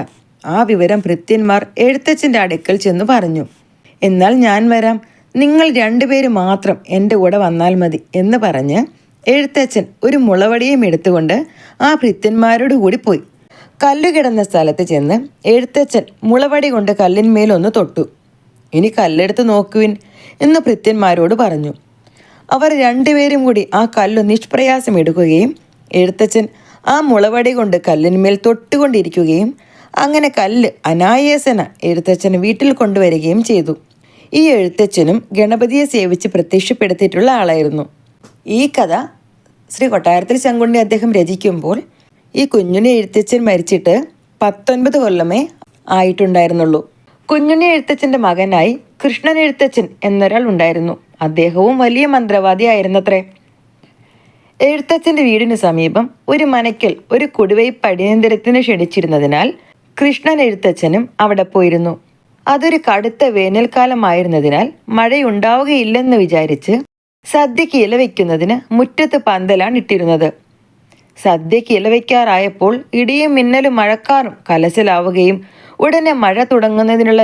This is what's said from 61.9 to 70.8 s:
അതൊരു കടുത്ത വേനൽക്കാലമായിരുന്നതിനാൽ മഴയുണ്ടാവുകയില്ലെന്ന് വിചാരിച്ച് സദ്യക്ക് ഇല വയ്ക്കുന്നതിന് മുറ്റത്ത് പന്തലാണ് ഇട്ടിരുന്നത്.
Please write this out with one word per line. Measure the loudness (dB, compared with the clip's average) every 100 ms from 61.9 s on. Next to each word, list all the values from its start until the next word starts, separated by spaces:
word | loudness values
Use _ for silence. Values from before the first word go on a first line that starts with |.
| -6 _ _ _ _ -4
അതൊരു | 0 0 0
കടുത്ത | 0 -2 -2 -2 0
വേനൽക്കാലമായിരുന്നതിനാൽ | 0 0 0 0 0 0 0 0 0 0 0 0 0 -2 -6 -6
മഴയുണ്ടാവുകയില്ലെന്ന് | -2 0 0 0 0 0 0 0 -2 0 0 2 2
വിചാരിച്ച് | 2 0 -2 -4 -2 -4 -4 _ _ _ -4
സദ്യക്ക് | 0 0 0 -2 0
ഇല | 0 0
വയ്ക്കുന്നതിന് | 0 -2 -2 0 -2 -4 -2
മുറ്റത്ത് | 0 0 0 -2 0
പന്തലാണ് | 0 -2 0 0 0 -2
ഇട്ടിരുന്നത്. | -2 -2 0 0 -2 -4 _ _ _ _